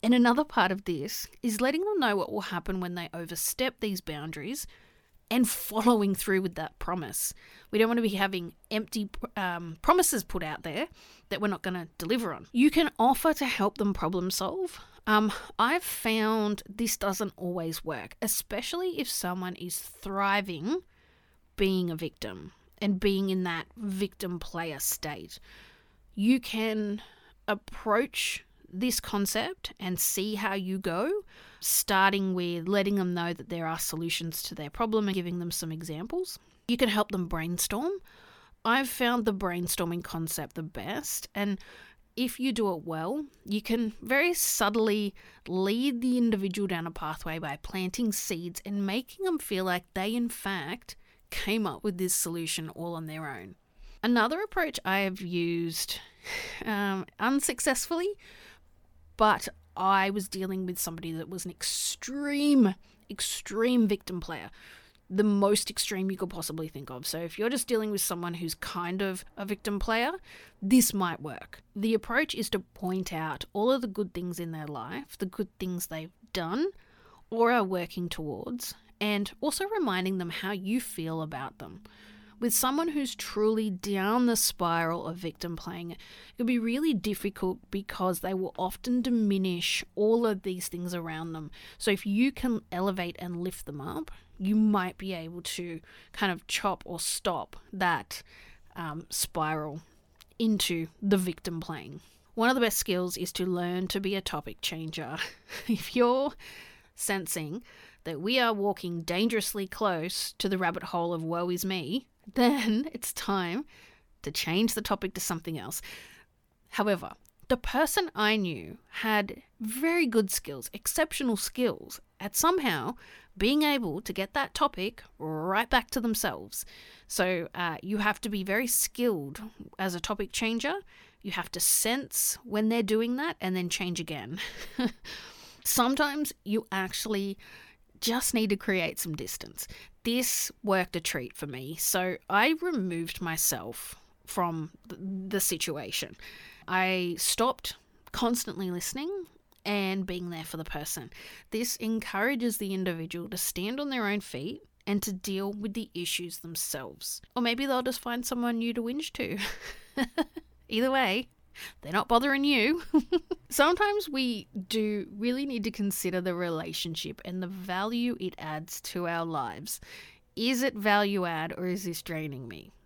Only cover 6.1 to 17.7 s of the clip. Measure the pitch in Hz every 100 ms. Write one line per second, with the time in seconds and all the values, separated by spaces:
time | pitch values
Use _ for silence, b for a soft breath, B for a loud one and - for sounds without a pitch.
6.1 | 190 - 190 185 175 160 - - 226 147
7.1 | - - - B B B 214 226 233 226
8.1 | 196 196 190 170 - - 214 220 220 202
9.1 | - 240 - 185 175 170 165 - 359 349
10.1 | - - 185 160 156 165 156 311 B B
11.1 | B B 202 208 185 190 185 165 _ 170
12.1 | - 220 156 - 240 285 302 320 - 233
13.1 | 269 330 302 262 - 202 - 202 190 160
14.1 | 180 180 - 190 370 370 - B B -
15.1 | 214 214 B B - 226 330 - - 226
16.1 | 226 220 220 208 208 - 202 233 - 196
17.1 | 190 202 - 180 175 165